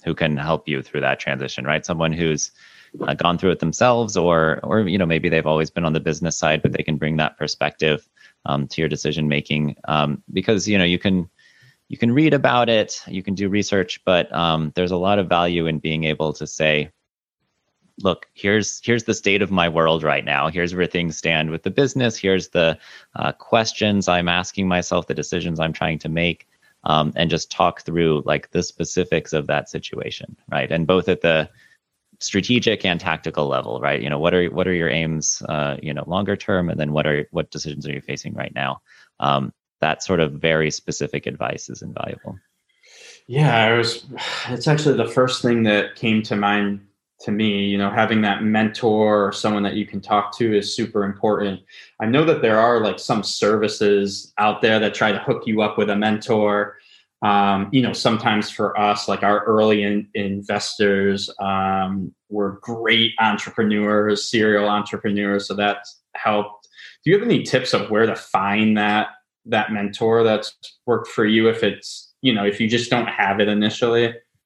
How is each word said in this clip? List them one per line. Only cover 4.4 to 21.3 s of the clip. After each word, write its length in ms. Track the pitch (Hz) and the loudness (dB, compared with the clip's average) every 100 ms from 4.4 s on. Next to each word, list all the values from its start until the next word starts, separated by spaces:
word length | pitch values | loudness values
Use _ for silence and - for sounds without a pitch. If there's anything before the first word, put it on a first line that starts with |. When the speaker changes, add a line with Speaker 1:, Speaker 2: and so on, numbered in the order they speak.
| 80 - | 4 0
Speaker 1:
or, 200 | - 107 | 0 0
you 140 | 98 95 | 2 0
know, 80 | |
maybe 240 | 85 82 87 | 2 2 2
they've 200 | 82 78 | 0 2
always 200 | 78 80 | 0 0
been 160 | - | -2
on 100 | 82 | 0
the 40 | 78 | 0
business 400 | 78 76 85 - | -2 -2 -4 -2
side, 240 | 80 78 | 0 2
but 80 | - | 0
they 140 | 82 | -2
can 120 | 76 76 | -4 -2
bring 200 | 78 78 | -2 0
that 200 | 78 - | -2 -2
perspective, 720 | 76 - 76 - 78 73 _ _ - _ | -6 -4 -4 0 0 0 _ _ -20 _
um, 240 | - 71 67 | -6 -4 -4
to 120 | - | -4
your 80 | 80 | -4
decision 380 | 73 76 78 76 | -2 -4 -2 -2
making. 480 | 73 - 76 76 - - | -2 -2 -2 -2 -6 -4
Um, 340 | 76 73 73 - | -2 0 -4 -6
because, 360 | 95 95 107 95 | -6 0 0 0
you 100 | 101 | 2
know, 60 | |
you 120 | 87 90 | 2 2
can, 320 | 104 92 85 _ _ _ _ _ - | 2 0 -2 _ _ _ _ _ -14
you 100 | - | -2
can 140 | 117 | 0
read 200 | 127 156 | 4 4
about 360 | 147 127 123 117 | 4 4 2 4
it, 340 | 113 - - - | 2 0 -6 -10
you 120 | 95 | -8
can 140 | 95 | -6
do 140 | 95 101 | -4 0
research, 520 | 104 98 101 90 - | 0 0 0 0 -4
but, 280 | - 87 - | 0 2 2
um, 380 | - 85 80 78 80 | 0 0 0 -2 -2
there's 160 | 90 | -2
a 40 | 90 | 0
lot 220 | 92 104 | 0 0
of 100 | 87 | 2
value 380 | 87 87 85 82 | 2 2 0 0
in 140 | 78 | -2
being 240 | 78 80 | -2 -2
able 280 | 80 76 78 | -2 -2 -2
to 120 | 76 76 | -4 -8
say, 460 | - 78 76 76 _ _ _ _ _ _ _ _ _ _ - | -2 2 2 0 _ _ _ _ _ _ _ _ _ _ -4
"Look, 280 | 95 87 - | -2 -2 -8
here's, 460 | - 101 107 101 - | -6 0 0 -2 -6
here's 200 | - 120 | -2 -2
the 100 | - | 0
state 280 | - 101 98 | -2 2 2
of 80 | 98 | 2
my 180 | 92 85 | 2 2
world 360 | 82 82 82 | 2 2 2
right 200 | 78 71 | 2 0
now. 220 | 69 69 76 | 0 0 0
Here's 260 | 82 87 | -2 -2
where 140 | 90 87 | -2 -2
things 300 | 90 85 78 | 0 -4 -4
stand 340 | 82 | -2